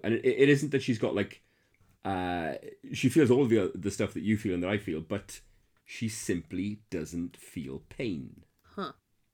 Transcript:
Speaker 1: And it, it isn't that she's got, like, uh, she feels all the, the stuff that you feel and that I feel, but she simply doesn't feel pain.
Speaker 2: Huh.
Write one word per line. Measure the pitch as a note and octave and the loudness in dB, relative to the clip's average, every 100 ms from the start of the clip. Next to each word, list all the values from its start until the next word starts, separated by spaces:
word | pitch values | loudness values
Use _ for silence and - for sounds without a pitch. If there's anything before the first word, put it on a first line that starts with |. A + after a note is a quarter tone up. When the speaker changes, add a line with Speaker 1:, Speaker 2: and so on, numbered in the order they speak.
Speaker 1:
And | G#2 | -2
it, | A2+ | 2
it | B2+ A#2+ C#3 | 2 6 6
isn't | C#3+ D3 | 6 4
that | C#3 | -2
she's | C#3 A2+ | 0 0
got, | B2 | 0
like, | G2+ G2+ - _ _ _ _ _ _ | 0 -2 -6 _ _ _ _ _ _
uh, | F#2+ F#2 F2+ F2 D#2+ C2+ - - - | -4 -2 -2 -2 -4 -6 -10 -18 -10
she | - C3 | 0 2
feels | D#3+ B2+ | 6 6
all | B2+ B2+ | 6 6
the, | A2 F#2 | 4 2
the | F2+ G2 | -2 -6
stuff | - G#2 | -2 -4
that | - | -2
you | F#2+ G#2+ | 0 0
feel | G#2+ | 0
and | F2 | -2
that | F2 | 0
I | G#2+ | -2
feel, | - D#2 | -4 -6
but | D#2+ G2+ - - - _ _ _ | -4 -6 -8 -18 -20 _ _ _
she | - - A2+ | -18 -6 -6
simply | - - F2 - F2+ G2+ G#2 - | -6 -4 -4 -4 -6 -6 -6 -8
doesn't | F2+ D#2 F2 F2 - | -8 -6 -6 -8 -10
feel | - - C2 C2+ - | -14 -10 -10 -10 -12
pain. | - B2 D#2+ B1 - - _ _ - | -8 -6 -6 -8 -16 -20 _ _ -12
Speaker 2:
Huh. | E3 - _ _ _ | -12 -12 _ _ _